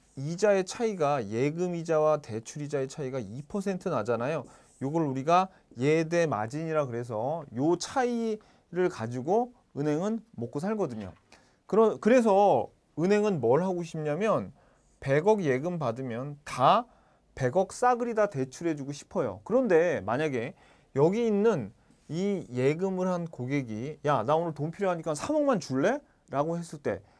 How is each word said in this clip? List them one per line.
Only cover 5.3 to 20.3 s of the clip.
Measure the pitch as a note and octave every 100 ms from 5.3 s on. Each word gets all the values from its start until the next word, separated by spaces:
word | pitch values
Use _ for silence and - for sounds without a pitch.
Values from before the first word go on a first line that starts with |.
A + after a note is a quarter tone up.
| F3 F#3+ _ _ -
예대 | C3+ D#3+ D#3+ E3+ E3
마진이라 | G#2+ A2 C#3+ D#3+ D#3 C3
그래서 | A#2 A#2+ G#2+ B2 E3 D3+ A2
요 | D3 F3
차이를 | - C#4+ B3 A#3 A3+ G#3+ _ _ - E3+ F3+
가지고 | - A2+ B2 C3 G#3 B3 - _ C3
은행은 | D3 D3 G3 A3+ -
먹고 | - A#2 D3
살거든요. | F#3 A3 E3+ A2 F#2+ - _ - _ _ -
그러-, | F#3+ A3 C3
그래서 | G#3+ B3+ A3+ G3 G3+ C3+ - _ _ -
은행은 | F3 G#3 G#3 F3+
뭘 | A2+ C3+
하고 | F#3 F3
싶냐면 | E3 D#3+ D3+ D3+ G#3+ D#3+ F#2+ - _ _ _ -
백억 | C3+ C#3 F#3 A3
예금 | D#3+ B2+ D#3+ F3
받으면 | C3 A#2 C3 A2+ C#3 C#3+
다 | - - C#3 G3 B3 _ _ _ _ -
백억 | C3 E3 F#3+
싸그리 | - B3 B3 A#3+ A3
다 | G#3
대출해주고 | C#3+ C3 - E3+ D3+ C3+
싶어요. | C#3+ - G3 C3 F#2 -
그런데 | A#3 B3 E3 F3 B2+
만약에 | F#2+ A#2+ D#3